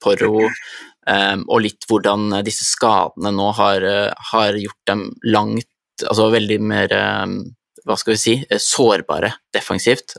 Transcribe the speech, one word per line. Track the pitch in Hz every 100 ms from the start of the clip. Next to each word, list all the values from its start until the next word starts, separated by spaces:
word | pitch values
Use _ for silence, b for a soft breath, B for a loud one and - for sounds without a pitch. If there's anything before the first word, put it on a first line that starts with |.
Porro, | - 98 104 107 110 113 B B B B -
ehm, | 101 98 98 -
og | 117
litt | 107 - -
hvordan | 107 101 101 107 101 104
disse | - -
skadene | - 120 101 85 - 98
nå | 98 101
har, | 107 101 95
eh, | 95 101 104 - -
har | 113 104
gjort | 104 101 - -
dem | 101 95 - 117
langt, | 107 107 113 - _ _ -
altså | - 107 110
veldig | 113 104 104
mer, | 107 104 98
ehm, | 101 101 101 98 98 - - _ _ -
hva | 110
skal | -
vi | 107
si, | 117 123 139
eh, | -
sårbare | - - 120 98 - 76 - - _
defensivt. | 107 - 95 - 123 -